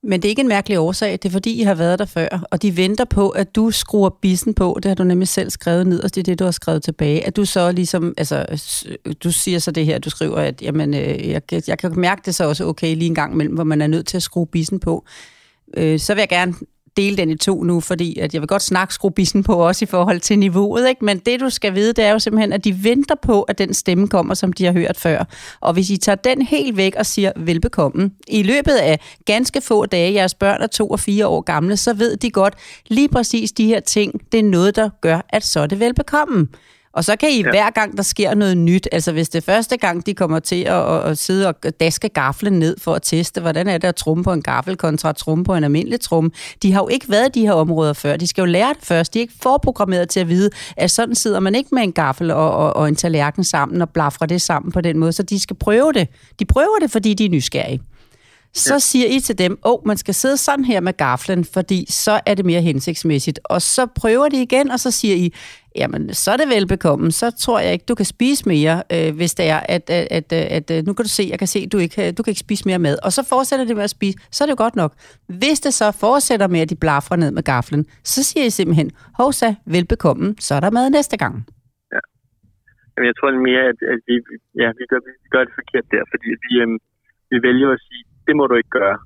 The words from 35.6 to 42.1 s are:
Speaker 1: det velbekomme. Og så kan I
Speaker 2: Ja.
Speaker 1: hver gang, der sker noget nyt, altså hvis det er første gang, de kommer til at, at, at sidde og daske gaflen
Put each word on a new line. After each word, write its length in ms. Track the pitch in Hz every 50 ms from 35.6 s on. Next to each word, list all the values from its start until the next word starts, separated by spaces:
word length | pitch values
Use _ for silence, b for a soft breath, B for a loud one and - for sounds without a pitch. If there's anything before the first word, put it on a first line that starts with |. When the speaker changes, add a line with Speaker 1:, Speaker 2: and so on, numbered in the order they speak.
| 147 151
Speaker 1:
det 120 | 190 196
velbekomme. 680 | 226 240 247 - 285 - - 294 302 294 285 196 160 - b b b b b b b b b
Og 100 | 165 170
så 120 | - 208
kan 140 | 208 - 302
I 120 | 285 240
Speaker 2:
Ja. 80 | 196 139
Speaker 1:
hver 200 | 117 196 208 202
gang, 280 | - 226 214 202 - 202
der 60 | 196
sker 300 | - - - 208 180 -
noget 240 | 208 208 196 185 175
nyt, 300 | 170 170 175 190 - -
altså 200 | - 170 160 -
hvis 180 | 160 156 165 -
det 180 | - 165 160 -
er 40 |
første 260 | 190 220 226 - 254 240
gang, 280 | - 190 170 175 165
de 80 | - 202
kommer 260 | - 190 160 156 160
til 240 | 160 - 185 175 180
at, 100 | - 185 180 156 - 160
at, 80 | 165 - -
at 80 | 156 151
sidde 300 | - - 185 190 196 185
og 80 | 160 _ - - 156 _
daske 300 | 165 165 165 - -
gaflen 440 | 214